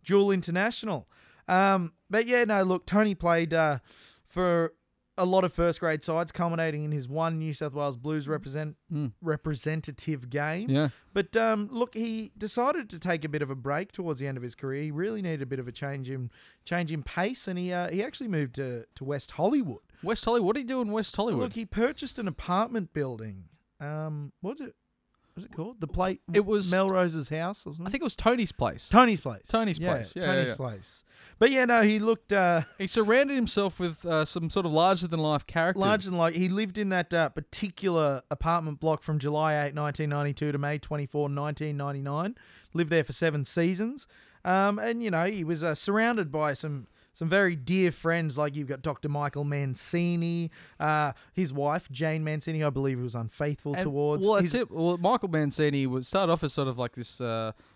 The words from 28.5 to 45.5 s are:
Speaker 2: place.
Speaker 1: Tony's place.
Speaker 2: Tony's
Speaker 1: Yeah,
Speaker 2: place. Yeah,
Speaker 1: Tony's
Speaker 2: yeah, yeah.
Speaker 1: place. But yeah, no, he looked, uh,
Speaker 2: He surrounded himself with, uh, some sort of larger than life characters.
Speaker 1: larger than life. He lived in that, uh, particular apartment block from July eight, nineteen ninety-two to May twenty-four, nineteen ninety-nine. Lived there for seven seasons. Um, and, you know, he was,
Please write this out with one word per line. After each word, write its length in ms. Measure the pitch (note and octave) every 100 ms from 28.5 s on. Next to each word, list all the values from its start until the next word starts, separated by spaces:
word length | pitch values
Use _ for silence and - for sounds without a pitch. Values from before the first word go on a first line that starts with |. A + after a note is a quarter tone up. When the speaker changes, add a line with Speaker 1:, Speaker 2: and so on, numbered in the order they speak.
Speaker 2:
place. 360 | - A2+ - -
Speaker 1:
Tony's 320 | A3+ B3 F#3+
place. 220 | C3+ G#2 -
Speaker 2:
Tony's 300 | A3+ G#3+ D#3
Speaker 1:
Yeah, 140 | F3
Speaker 2:
place. 180 | C#3 F#2+ F3+
Yeah, 100 | D#3
Speaker 1:
Tony's 160 | C3+
Speaker 2:
yeah, 40 | B2+
yeah. 40 | A2+
Speaker 1:
place. 480 | B2+ G2+ - - _ - - -
But 120 | A#3+
yeah, 120 | C4
no, 180 | B3 A#3
he 160 | G#3+ G#3+
looked, 340 | A3 A3+ -
uh, 300 | G3+ F3+ E3 C#3 -
Speaker 2:
He 80 | F#3+
surrounded 480 | A#3 G#3+ B3 C#4
himself 440 | C4+ A3+ G#3 G3 -
with, 240 | F3+ D#3
uh, 200 | F3 D#3
some 260 | D3+ F3+ E3
sort 160 | G3+ F3
of 60 |
larger 340 | D#3 F3+ F3+ F3
than 120 | E3
life 260 | D3+ D3 -
characters. 340 | E3 E3+ F#3+
Speaker 1:
larger 300 | G3 G#3+ F#3+
than 80 | F3
life. 160 | E3
He 140 | E3 F#3
lived 300 | G3 G#3+ G#3
in 100 | G3+
that, 240 | F3+ E3
uh, 140 | E3+ D#3
particular 920 | D#3 - - G3+ - G3 E3 D3 C3 -
apartment 480 | C#3+ E3 E3+ D#3 D3
block 220 | D#3+ D3+
from 160 | - D3+
July 460 | C#3+ D3+ D#3 D3+
eight, 100 | C#3+
nineteen 360 | D3 D3 C#3 D3+
ninety-two 420 | C#3+ C#3+ C#3 D3+
to 60 | C#3+
May 200 | C#3+ D3
twenty-four, 500 | - D3 C#3+ D3 C#3+
nineteen 480 | C#3+ D3 C#3+ D3+ C#3+
ninety-nine. 580 | C#3+ C#3 C#3 D3 G3 B3 - - _
Lived 160 | E3 D#3+
there 120 | E3
for 80 | D3
seven 320 | - E3 D3
seasons. 600 | C3 F3 E3+ F#3 A3+ C#4+ - - - _
Um, 340 | F3 F#3+ G3+ G#3
and, 240 | A3 A#3
you 80 | A3
know, 140 | D#3+ F#3
he 180 | G#3+
was, 180 | D#3+